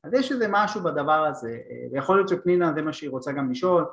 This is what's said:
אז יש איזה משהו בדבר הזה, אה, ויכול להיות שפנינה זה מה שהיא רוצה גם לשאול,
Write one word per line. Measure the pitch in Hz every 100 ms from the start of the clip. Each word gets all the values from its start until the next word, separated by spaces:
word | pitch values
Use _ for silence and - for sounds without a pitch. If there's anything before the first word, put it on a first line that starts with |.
אז | -
יש | 247 254
איזה | 262 214
משהו | 202 208 208
בדבר | 175 147 143 156 151
הזה, | 135 117 117 -
אה, | 123 123
ויכול | 131 139 196
להיות | 190
שפנינה | 175 180 180 170
זה | 151
מה | 156
שהיא | 143 147
רוצה | 131 143
גם | 139 135
לשאול, | 127 180 175 160